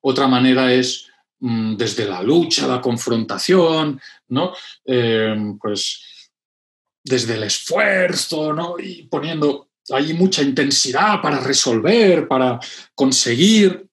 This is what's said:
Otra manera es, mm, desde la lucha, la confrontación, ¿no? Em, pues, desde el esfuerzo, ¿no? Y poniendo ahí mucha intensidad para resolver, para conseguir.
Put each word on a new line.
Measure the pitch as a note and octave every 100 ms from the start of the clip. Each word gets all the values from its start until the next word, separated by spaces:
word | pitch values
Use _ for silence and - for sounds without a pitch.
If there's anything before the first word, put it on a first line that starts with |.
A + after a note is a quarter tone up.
Otra | C#3 C3 C3+
manera | B2+ B2+ C3 C3
es, | B2+ B2 - - _ _ _
mm, | B2+ A2+ A2 G#2
desde | A2 - G#2
la | F2+
lucha, | G2 E3 E3 - C#3
la | B2+
confrontación, | B2+ A#2 - A#2 A2+ G2 - F#3 E3 D#3+ D3+ C#3 - - _
¿no? | B2+ F3+ - - -
Em, | - B2+ A#2 A2+ A2 G#2+ G#2 G#2
pues, | A2 G#2 - - - - _ _ _ _ _ _ _ _
desde | - C3 A2+
el | A2
esfuerzo, | G#2+ - - D#3+ G#3 F#3+ F3+ F#3 - D#3 D3+
¿no? | D3+ F3 F3
Y | G3 E3+
poniendo | - D3+ D3+ D#3 D3 C3+ _ _ -
ahí | C3+ D3
mucha | E3 F#3 F#3
intensidad | C#3 C3 C#3 C#3 - B2+ G#3 G#3
para | D#3+ C#3+
resolver, | B2+ C3+ - A2+ A#2 A#3 G#3 E3+ -
para | C3 B2+ A#2+ - - -
conseguir. | - C3+ C3 - A#2 F#3 A3 G3+ F3+ -